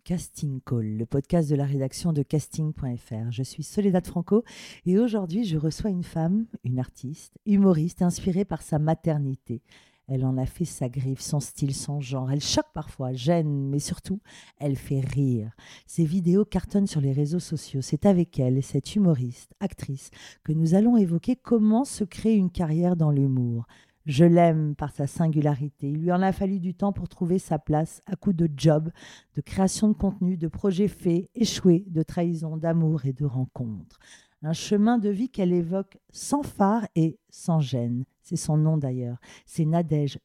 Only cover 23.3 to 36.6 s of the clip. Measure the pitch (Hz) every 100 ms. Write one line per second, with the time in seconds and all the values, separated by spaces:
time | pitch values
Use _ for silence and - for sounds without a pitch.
23.3 | 131 120 117 120 - _ _ 151 131 170
24.3 | 170 170 160 151 143 143 - 139 - 160
25.3 | 151 147 135 143 - 143 151 170 180 190
26.3 | - 190 196 180 175 202 190 175 - 170
27.3 | 185 - 156 - 151 160 - - 190 208
28.3 | 170 165 139 160 151 160 - - - _
29.3 | - - 190 190 - 214 208 196 - 180
30.3 | 180 160 - 202 175 202 - 185 170 -
31.3 | - 220 - 185 170 196 160 160 175 175
32.3 | 160 160 160 165 165 156 156 135 127 147
33.3 | 127 127 - 120 98 - _ - - _
34.3 | - 151 165 - 208 220 240 208 196 254
35.3 | - 180 180 165 190 190 - _ - -
36.3 | 285 285 -